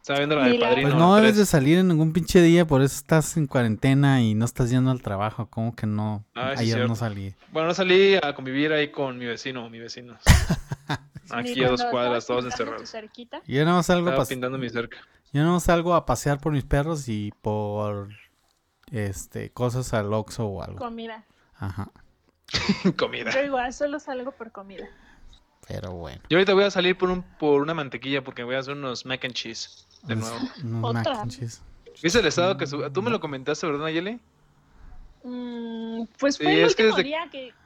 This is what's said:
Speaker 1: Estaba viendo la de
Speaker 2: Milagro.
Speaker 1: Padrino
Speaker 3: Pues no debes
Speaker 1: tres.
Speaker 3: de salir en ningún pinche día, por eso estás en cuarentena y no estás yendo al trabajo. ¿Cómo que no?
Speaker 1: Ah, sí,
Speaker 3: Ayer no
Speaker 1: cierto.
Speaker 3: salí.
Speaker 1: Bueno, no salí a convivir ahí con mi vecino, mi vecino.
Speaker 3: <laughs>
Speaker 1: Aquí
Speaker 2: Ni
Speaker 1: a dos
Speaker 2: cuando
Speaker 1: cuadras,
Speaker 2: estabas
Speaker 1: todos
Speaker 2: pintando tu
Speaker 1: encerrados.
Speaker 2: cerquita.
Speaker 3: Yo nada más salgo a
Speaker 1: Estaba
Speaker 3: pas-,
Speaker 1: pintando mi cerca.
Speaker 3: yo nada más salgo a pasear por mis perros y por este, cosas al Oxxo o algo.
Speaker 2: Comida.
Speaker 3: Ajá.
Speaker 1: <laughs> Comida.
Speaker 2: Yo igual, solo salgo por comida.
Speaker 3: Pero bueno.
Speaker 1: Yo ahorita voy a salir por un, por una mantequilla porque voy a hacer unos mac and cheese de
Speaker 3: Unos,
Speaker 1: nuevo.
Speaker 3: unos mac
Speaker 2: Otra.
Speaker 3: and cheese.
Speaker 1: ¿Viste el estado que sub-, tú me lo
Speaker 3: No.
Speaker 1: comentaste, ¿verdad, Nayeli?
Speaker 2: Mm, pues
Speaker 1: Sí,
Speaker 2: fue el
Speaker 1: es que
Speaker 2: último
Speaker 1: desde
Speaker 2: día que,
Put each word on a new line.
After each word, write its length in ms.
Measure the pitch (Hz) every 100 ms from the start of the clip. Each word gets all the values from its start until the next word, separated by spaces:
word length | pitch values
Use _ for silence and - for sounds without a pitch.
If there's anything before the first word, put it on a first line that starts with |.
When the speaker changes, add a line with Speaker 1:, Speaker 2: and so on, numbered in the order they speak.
Speaker 1:
Estaba 180 | - 143
viendo 160 | 147 151
la 80 | 131
de 40 |
Speaker 2:
Milagro. 200 | 123 233
Speaker 1:
Padrino 160 | 247 143
Speaker 3:
Pues 100 | 151
no 140 | 170
debes 160 | 202 220
Speaker 1:
tres. 40 | 214
Speaker 3:
de 80 | 196
salir 320 | 160 131 170
en 100 | 185
ningún 240 | 160 160
pinche 300 | 165 160 190
día, 240 | 170 170 170
por 160 | 135
eso 140 | 135 -
estás 400 | - 160 151 170
en 100 | 147
cuarentena 720 | 135 117 104 139 135 143 135
y 120 | 113
no 100 | 107
estás 260 | 117 - 123
yendo 200 | 127 131
al 120 | 127
trabajo. 440 | - 98 107 - 110
¿Cómo 260 | - 113 117
que 100 | 107
no? 380 | 104 107 104 107
Speaker 1:
Ah, 200 | - 127 135
sí, 60 |
Speaker 3:
Ayer 140 | 113 113
no 20 |
Speaker 1:
cierto. 160 | 120 113
Speaker 3:
salí. 380 | 117 101 98 - _
Speaker 1:
Bueno, 160 | 156 160
no 60 |
salí 420 | 175 185 185 196 190
a 140 | 151
convivir 380 | 139 131 131 151
ahí 180 | 156 147
con 280 | 147 139 123
mi 80 | 123
vecino, 440 | 113 135 131 117
mi 80 | 113
vecino. 400 | 117 - 123 117
Speaker 3:
<laughs> 1040 | - - - - - - - 143 - - -
Speaker 1:
Aquí 240 | 123 123
Speaker 2:
Ni 80 | 123
Speaker 1:
a 40 | 127
dos 140 | 123
Speaker 2:
cuando 80 | 123
Speaker 1:
cuadras, 320 | 123 123 120
Speaker 2:
estabas 20 | 117
Speaker 1:
todos 180 | 123
Speaker 2:
pintando 200 | 123 120 113 113
tu 40 |
Speaker 1:
encerrados. 100 | 113
Speaker 2:
cerquita. 520 | 226 214 - 240 294 -
Speaker 3:
Yo 180 | 131
nada 120 | 156 180
más 100 | 165
salgo 220 | 180 170
a 20 |
Speaker 1:
Estaba 140 | 135
Speaker 3:
pas-, 40 | 127
Speaker 1:
pintando 300 | 131 127 135
mi 100 | 123
cerca. 260 | 117 117 - - _ _
Speaker 3:
yo 80 | 143
nada 100 | 156
más 100 | 175
salgo 320 | 170 170 170
a 100 | 170 -
pasear 340 | 123 147 143
por 120 | 160
mis 120 | 147
perros 420 | - 143 151 160 123
y 240 | 107 104 -
por 680 | 113 107 104 104 104 104 101 104 - _ _ _ _ _ -
este, 600 | 117 104 95 - 113 104
cosas 420 | - 123 120 123
al 180 | 117 101
Oxxo 340 | 107 104 - 110
o 160 | 92
algo. 160 | - 95
Speaker 2:
Comida. 460 | 247 233 226 220 _ _ _ _
Speaker 3:
Ajá. 340 | 98 92 98 _ - _ _ _ -
Speaker 1:
<laughs> 480 | - - - 196 -
Comida. 340 | 233 240 226
Speaker 2:
Yo 120 | 269
igual, 280 | 285 262 247
solo 260 | 247 294 285
salgo 320 | 294 254 254
por 200 | 269 226
comida. 340 | 208 196 190 226 - - - - - _ _ -
Speaker 3:
Pero 260 | 98 92
bueno. 280 | 90 80 65 -
Speaker 1:
Yo 80 | 160
ahorita 160 | 196
voy 100 | 196
a 60 | 202
salir 260 | 190 180 185
por 140 | 185
un, 120 | 180
por 380 | 180 - 151 143
una 140 | 147
mantequilla 500 | 165 139 120 135 139
porque 180 | 127 120
voy 120 | 120
a 60 | 131
hacer 140 | 131
unos 300 | 143 139 117
mac 200 | 131 131
and 100 | 131
cheese 520 | 120 117 110 - - _ _
de 120 | 151
Speaker 3:
Unos, 160 | 110 113
Speaker 1:
nuevo. 180 | 117 254 -
Speaker 3:
unos 300 | 127 113 113
mac 120 | 117 117
Speaker 2:
Otra. 140 | 247
Speaker 3:
and 80 | 120
cheese. 300 | - 117 - - - - -
Speaker 1:
¿Viste 180 | 165 170
el 60 | 151
estado 300 | 139 180 185
que 100 | 156
sub-, 240 | 143 143
tú 100 | 139
me 80 | 220
lo 60 | 220
Speaker 3:
No. 40 |
Speaker 1:
comentaste, 460 | 160 135 131 151 170
¿verdad, 160 | 143
Nayeli? 360 | 156 160 185 233 _ _ _ _ _ _ - - - _
Speaker 2:
Mm, 800 | 254 247 240 240 233 226 226 226 226 _
pues 180 | 277 285
Speaker 1:
Sí, 80 |
Speaker 2:
fue 100 | 302 220
el 40 | 165
Speaker 1:
es 60 | -
que 80 |
Speaker 2:
último 120 | 220 -
Speaker 1:
desde 120 | 269
Speaker 2:
día 200 | 311 339
que, 220 | 277 254 _